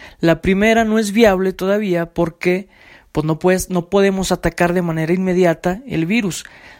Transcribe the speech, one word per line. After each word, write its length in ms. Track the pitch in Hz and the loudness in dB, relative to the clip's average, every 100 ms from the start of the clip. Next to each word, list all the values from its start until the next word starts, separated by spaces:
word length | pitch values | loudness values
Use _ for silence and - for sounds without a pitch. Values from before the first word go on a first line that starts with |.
| - - | -20 -2
La 200 | 165 165 | 0 0
primera 440 | 180 196 220 226 | 0 2 2 2
no 160 | 220 220 | 2 0
es 100 | 208 | 0
viable 420 | 202 220 185 190 | 4 4 4 -2
todavía 640 | 185 185 208 208 170 170 | -2 -2 -2 -2 -4 -4
porque, 540 | - 170 - 180 180 196 _ - - _ | -4 -4 -2 -2 -2 -6 _ -20 -20 _
pues, 160 | 156 156 | -4 -4
no 140 | 156 | 0
puedes, 300 | 180 185 - | 0 0 -2
no 200 | 180 170 | -4 0
podemos 400 | 202 196 190 185 | 2 2 0 -2
atacar 420 | 175 165 - 175 | -2 -2 0 0
de 100 | 180 | 0
manera 300 | 175 160 160 | -2 -2 -2
inmediata 680 | 180 190 180 175 160 180 190 | -2 0 2 2 0 -4 -6
el 220 | 269 160 165 | -6 -4 -2
virus, 380 | 233 202 - - - - | -2 -2 -6 -14 -20 -20